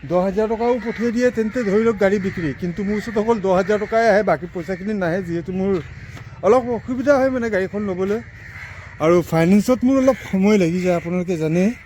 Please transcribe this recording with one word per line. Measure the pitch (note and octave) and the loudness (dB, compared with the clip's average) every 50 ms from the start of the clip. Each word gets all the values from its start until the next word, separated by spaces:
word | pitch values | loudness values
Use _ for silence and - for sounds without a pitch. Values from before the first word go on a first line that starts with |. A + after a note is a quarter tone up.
| - | -6
দহ | C3+ D#3+ F3+ | 0 0 0
হাজাৰ | F3+ G3 F#3 G3+ G#3+ A3 | 0 0 0 0 0 0
টকাও | A3+ G#3+ A#3 A#3+ B3 B3 G3+ | -2 -2 0 0 0 0 -2
পঠিয়াই | A#3 G#3+ F3+ A3 A#3+ | -6 -6 -2 -2 -2
দিয়ে | A3 A#3+ B3 B3 | 0 2 0 2
তেন্তে | - A#3 A3 A3 G3+ B3+ A#3+ | 2 0 -4 -2 -2 -2 -2
ধৰি | G3+ F#3 G#3+ A3+ | 2 2 2 2
লওক | A3+ A3+ F#3+ | 2 2 2
গাড়ী | G#3 F#3+ G3 G#3+ | 2 2 2 2
বিক্ৰী, | F#3 F#3+ - - E3+ D3+ C3 - | 0 -4 -4 -4 -4 -4 -4 -4
কিন্তু | - F3 E3+ F#3+ G3+ | -6 -6 -6 -4 -4
মোৰ | G3 G#3 | -4 -4
ওচৰত | G#3 G3 A#3+ G3+ | -4 -4 -4 -2
অকল | A3+ G#3 A3+ A#3 G#3+ | -2 0 0 0 0
দহ | F3+ F#3+ F#3 | 2 2 2
হাজাৰ | F3+ G3 F3+ G#3+ G#3 | 2 2 0 0 -2
টকাই | G#3 - A3 A3+ A#3 A3+ | -2 0 0 2 4 4
আহে, | G3 G3+ G#3+ | 4 4 4
বাকী | G3 E3+ C#3+ E3+ F3 - | 2 0 0 -2 -8 -10
পইচাখিনি | F#3 E3 - F#3+ E3+ F#3+ G#3 G#3+ | -10 -6 -6 -8 -6 -4 -6 -4
নাহে, | G3+ F#3 E3 D#3+ G3 F#3+ | -2 -2 -2 -2 -2 -4
যিহেতু | E3+ E3+ E3+ E3+ F3+ | -4 -6 -6 -6 -4
মোৰ | F#3 F#3 F#3+ G3 G3 F3 C#3+ - - - - - - - - - - - - | -4 -2 0 0 0 -2 -2 -8 -14 -16 -16 -16 -16 -16 -16 -16 -16 -2 2
অলপ | F#3 A3+ C4 A#3+ A#3+ | 4 4 4 2 0
অসুবিধা | A#3+ G#3+ - - B3+ B3 C4 C#4+ C#4+ | -6 -6 -4 -6 -6 -2 2 2 4
হয় | C4 C4 C4+ | 4 4 2
মানে | C4 B3+ A#3 A#3 | 0 -2 -2 0
গাড়ীখন | G#3 F#3 F#3+ F3+ - G#3 | 0 -2 -2 -2 -4 -6
ল'বলৈ। | G#3+ G3+ F#3 F3 F#3+ G3 G#3 A#3 A#3 - - - - - - - - - - - - - - - | -4 -4 -4 -2 -2 -2 -2 -4 -4 -10 -18 -18 -20 -18 -16 -16 -16 -16 -16 -18 -18 -18 -8 -2
আৰু | D3+ D#3+ F3 F3+ | 2 4 4 4
ফাইনেন্সত | D#3 - - D#3+ E3 E3+ G3 G#3 G3 - B3+ A#3+ - | 2 2 2 2 4 6 4 4 4 4 0 2 4
মোৰ | B3 C4+ | 2 4
অলপ | C4+ B3+ C4+ B3+ - - - | 4 4 4 2 0 -4 -4
সময় | - F#3+ F#3+ G3+ G#3+ | 0 2 4 4 4
লাগি | G#3 F3+ D#3+ E3+ F#3 | 4 4 2 0 0
যায়, | F3+ F3+ F3 | 0 0 0
আপোনালোকে | E3+ - E3+ F3 F3+ F3+ E3+ F#3 | 0 -2 -2 -4 -4 -2 -2 -2
জানে। | D#3+ D#3 D#3 D#3+ F3 F#3 G#3+ B3 - - | -2 0 0 2 2 2 2 0 -4 -14